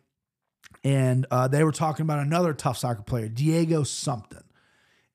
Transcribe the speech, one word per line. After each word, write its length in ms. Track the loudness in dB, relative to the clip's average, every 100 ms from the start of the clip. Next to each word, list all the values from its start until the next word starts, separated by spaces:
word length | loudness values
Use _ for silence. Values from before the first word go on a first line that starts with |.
| _ _ _ _ _ _ -20 -6
and, 420 | 0 2 4 2 2
uh, 180 | 0 2
they 160 | 2
were 80 | 2
talking 300 | 2 -2 -2
about 160 | -2 -2
another 340 | 0 0 0
tough 240 | -2 -4 -2
soccer 260 | -2 -4
player, 260 | -4 -4 -4
Diego 520 | -2 2 2 2 0
something. 640 | -2 -4 -6 -6 -10 -20 -20 _ _ _ _ _ _